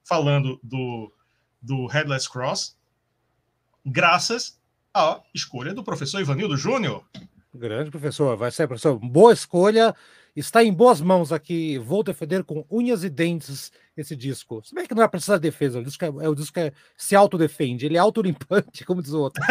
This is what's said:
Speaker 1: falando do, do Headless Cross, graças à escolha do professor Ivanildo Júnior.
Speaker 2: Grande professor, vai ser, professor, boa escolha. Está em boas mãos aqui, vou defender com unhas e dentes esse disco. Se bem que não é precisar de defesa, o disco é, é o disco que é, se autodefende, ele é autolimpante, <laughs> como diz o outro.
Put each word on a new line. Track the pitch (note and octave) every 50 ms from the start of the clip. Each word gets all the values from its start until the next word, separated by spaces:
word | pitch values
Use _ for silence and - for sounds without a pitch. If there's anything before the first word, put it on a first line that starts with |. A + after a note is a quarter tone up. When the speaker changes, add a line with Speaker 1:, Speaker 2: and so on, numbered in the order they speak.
| _
Speaker 1:
falando | - F3+ D#3+ D3 C#3+ C#3+ C#3+ C3+ C3 B2+ -
do, | - A2+ C3 C3 B2+ B2 A#2+ A2+ G#2+ G#2 _ _ _ _ _ _ _ _ _ _
do | A#2+ A#2 C3+ B2+ B2+
Headless | A#2 - D3+ D#3 C#3+ C3+ B2+ - -
Cross, | - B2+ B2+ C#3+ G3 - - - - _ _ _ _ _ _ _ _ _ _ _ _ _ _ _ _ _ _ _ _ _ -
graças | C#3 A#2+ E3+ F3 E3+ F3 F3 - - A#3 B3 - - - _ _ _ _ _ _ _
à | - G3+ D#3+ D#3+ - - _ _ -
escolha | - - - C3 A#2+ B2+ E3
do | G3+ B3+ G3
professor | G#3 E3+ C#3 C#3 C#3 - G3
Ivanildo | F3+ C#3+ C#3 C#3+ G#3+ F3 C#3+
Júnior. | C#3 C#3+ G3+ C4 C4 G3 B2+ G#2 F#2 - _ - - - - _ _ _ _ -
Speaker 2:
Grande | B2 A#2 A2 G#2+ B2 D3+ D3+
professor, | D3 D#3 C#3+ C#3+ - - D3 C3 A#2
vai | G2+ A#2 B2
ser, | - - D#3 B2
professor, | B2+ A2+ - D#3 C3 G#2
boa | A2 B2 B2 E3 A3 A#3
escolha. | G3 - - - - F3 F#3 G#3 A3 A3+ A3+ A3 - - _ _ _ _ _ _ -
Está | D3 C#3+ - - A#3
em | A#3 A3
boas | F#3 D#3+ A#3+ B3 A3 C#3+
mãos | D#3+ F#3 F#3+ F3+ E3 C#3
aqui, | E3 D3+ - - E3+ E3 D#3+ D#3 C#3 B2+
vou | G#2+ A#2+ F3 G#3
defender | A3+ G3 E3+ - E3 D3 F#3 F#3+ -
com | - D3+ D#3 D3 -
unhas | G#3 A#3 A#3+ B3 A#3+ F3+
e | F3 F#3+
dentes | C#3 C#3 E3 E3+ E3+ D#3 - - C#3 - - - _ _ _ _ _
esse | D#3+ C#3+ - D#3+
disco. | B2 B2 C3+ B2+ - - - A#2+ A2
Se | - - -
bem | F4+ F4+
que | - A3+
não | A3+
é | A3+ -
precisar | - E3+ - G3 G#3
de | E3+
defesa, | D#3 D#3 - - D3 C3+ A#2+ B2
o | A#2
disco | C#3+ C#3 - F3+
é, | D#3
é | C#3 C#3 D#3 D#3
o | D3+
disco | C#3+ D3+ -
que | - F3+
é, | E3 C#3 - _ _ _ _
se | - - - G3+
autodefende, | G3 G3+ G3 F#3+ E3 D#3+ D3 - - D3+ B2 B2 A#2 C3+
ele | D3+ E3
é | E3+
autolimpante, | F#3+ A3 G#3+ A3+ F#3+ F#3 D3 - - - F#3 G3+ G3+ - - - -
<laughs> |
como | - F#3 F3+
diz | D3 C3+
o | D3+ D#3
outro. | C#3+ C3+ - C#3+ C#3+ -